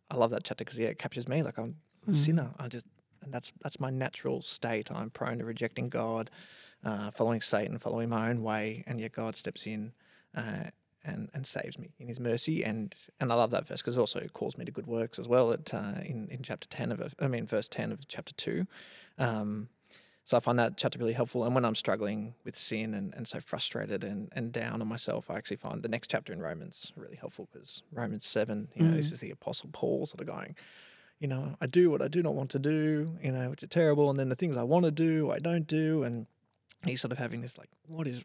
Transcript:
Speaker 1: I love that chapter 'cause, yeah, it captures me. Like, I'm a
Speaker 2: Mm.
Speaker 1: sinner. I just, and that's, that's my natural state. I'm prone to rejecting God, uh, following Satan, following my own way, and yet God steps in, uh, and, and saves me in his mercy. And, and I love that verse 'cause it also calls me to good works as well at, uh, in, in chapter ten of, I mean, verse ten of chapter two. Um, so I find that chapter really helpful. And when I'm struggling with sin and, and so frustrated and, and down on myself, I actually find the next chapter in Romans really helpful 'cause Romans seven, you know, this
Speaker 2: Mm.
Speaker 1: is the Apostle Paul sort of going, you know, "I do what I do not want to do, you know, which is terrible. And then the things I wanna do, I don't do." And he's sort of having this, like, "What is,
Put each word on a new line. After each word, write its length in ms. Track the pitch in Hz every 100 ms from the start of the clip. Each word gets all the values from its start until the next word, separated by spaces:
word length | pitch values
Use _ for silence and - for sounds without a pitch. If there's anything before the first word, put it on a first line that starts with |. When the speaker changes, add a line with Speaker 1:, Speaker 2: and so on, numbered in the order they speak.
| -
Speaker 1:
I 60 | 127
love 140 | 117
that 140 | 113
chapter 200 | - -
'cause, 140 | 117 117
yeah, 100 | 113
it 100 | 107
captures 300 | - 131 120
me. 140 | 143
Like, 160 | 127 -
I'm 180 | 117 156 _ _ -
a 40 |
Speaker 2:
Mm. 40 | 160
Speaker 1:
sinner. 380 | 151 165 127 -
I 100 | 127
just, 180 | 120 - _ _ _
and 120 | 139
that's, 180 | 123 - -
that's 180 | 147 -
my 100 | 135
natural 500 | 131 131 - 131 131
state. 500 | - - 117 110 -
I'm 200 | 143 110
prone 280 | - 123 120
to 60 |
rejecting 440 | 113 117 117 - 123
God, 400 | 117 113 113 113 - - - - -
uh, 260 | - 104 104
following 300 | - 117 113
Satan, 340 | - 104 107 113
following 300 | - 117 117
my 220 | 113 113
own 120 | 120
way, 400 | 110 107 107 110 -
and 120 | 120
yet 120 | 110
God 220 | - 110
steps 320 | 110 - - 107
in, 260 | 107 110 - _ - _
uh, 360 | - 113 104 - - _ _
and, 260 | - - 107
and 120 | 143 131
saves 320 | - - -
me 120 | - -
in 100 | 120
his 100 | 120
mercy. 420 | 120 117 - 160
And, 280 | 110 110 104 - - -
and 120 | 127
I 40 | 117
love 140 | 113
that 140 | 120 -
verse 140 | -
'cause 140 | - 123
it 40 |
also 260 | 107 - -
calls 240 | - 123 -
me 60 |
to 80 | 120
good 140 | - -
works 300 | 113 113 -
as 60 | 120
well 240 | 123 117
at, 200 | 117 151
uh, 280 | 123 101 101
in, 240 | - 120 107
in 120 | 127
chapter 240 | 127 - -
ten 220 | - 120
of, 220 | 117 - -
I 80 | 139
mean, 180 | 120 -
verse 220 | 110 -
ten 220 | - 110
of 140 | - 139
chapter 240 | - -
two. 320 | - - - 190 - - - - -
Um, 500 | 123 110 104 107 113 _ _ - - _
so 120 | - 120
I 40 |
find 180 | - 120
that 180 | 117 -
chapter 220 | 127 -
really 140 | 117
helpful. 320 | 117 117 127
And 100 | 113
when 100 | 127
I'm 120 | 120 110
struggling 580 | - 104 104 107 110 120
with 120 | 123 -
sin 360 | - 107 110
and, 200 | 107 98
and 140 | - -
so 100 | -
frustrated 640 | - - - 113 104 104
and, 260 | 98 101 107
and 180 | - 117
down 300 | 117 117 113
on 60 | 110
myself, 420 | 120 - 113 -
I 60 | -
actually 220 | - 101
find 220 | - 110
the 40 | 113
next 220 | 117 -
chapter 220 | 107 -
in 80 | 85
Romans 500 | 80 82 - - - -
really 180 | - -
helpful 320 | - - -
'cause 320 | - - - -
Romans 340 | 123 113 107 -
seven, 420 | 113 113 104 -
you 80 | -
know, 120 | 165 160
this 140 | 151
Speaker 2:
Mm. 20 |
Speaker 1:
is 80 | -
the 100 | -
Apostle 400 | - - - -
Paul 340 | - - 135 -
sort 140 | -
of 60 | 151
going, 300 | - - - - - - - - -
you 80 | 143
know, 260 | 127 143 127
"I 60 | 135
do 220 | 175 180
what 140 | 147
I 60 | 143
do 120 | 170
not 140 | 165
want 160 | 143 131
to 80 | 139
do, 580 | 143 156 156 151 160 165
you 80 | 139
know, 180 | 131 127
which 140 | 143
is 60 | -
terrible. 420 | 170 160 147 143
And 80 | 139
then 100 | 135
the 60 |
things 220 | 127 175 127
I 80 |
wanna 260 | 120 170 170
do, 400 | 147 165 160 151
I 80 | -
don't 300 | 170 170 156
do." 340 | 156 156 160
And 240 | 123 117 110 _ _ _ - -
he's 160 | 175 127
sort 100 | 127
of 80 | 127
having 220 | 120 120
this, 160 | 123 -
like, 120 | - _ 151
"What 200 | 160 147
is, 160 | 123